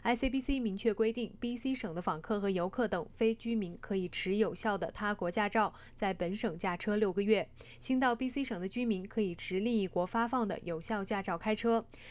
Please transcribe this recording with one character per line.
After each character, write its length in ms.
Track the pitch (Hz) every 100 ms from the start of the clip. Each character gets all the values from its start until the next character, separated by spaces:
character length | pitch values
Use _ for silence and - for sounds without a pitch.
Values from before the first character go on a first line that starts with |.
，I 120 | 220 240
C 140 | 262
B 100 | 269
C 200 | 254 269
明 180 | 226 190
确 160 | 233
规 180 | 202 226
定 220 | 233 226 -
，B 160 | 240 240
C 160 | 262
省 200 | 262 196
的 60 | 165
访 220 | 185 156
客 180 | - 208
和 80 | 196
游 200 | 185 180
客 180 | - 214
等 200 | 240 233 -
非 180 | 226
居 220 | 226 226 226
民 200 | 180 175
可 140 | - 196
以 120 | 180
持 280 | - 185 202
有 180 | 196
效 240 | 180 220 196
的 140 | 165
他 200 | - 208
国 180 | 208 175
驾 180 | 220 208
照 240 | 226 196 - - -
在 180 | 202
本 220 | 185 175 208
省 200 | 220 165
驾 220 | 190 175
车 200 | - 208
六 140 | 208
个 120 | 180
月。 240 | 202 208 - - - -
新 200 | - 254
到 160 | 262 240
B 140 | 262
C 140 | 269
省 180 | 269 185
的 60 | 185
居 180 | 240 240
民 220 | 190 190
可 140 | -
以 120 | 202
持 260 | 175 - 185
另 160 | 226 226
一 120 | 190
国 180 | 180 180
发 220 | 226 233
放 200 | 254 214
的 120 | -
有 160 | - 160
效 240 | - 214
驾 200 | 196 202
照 120 | 196 170
开 200 | 214 214
车。 280 | 233 226 - - -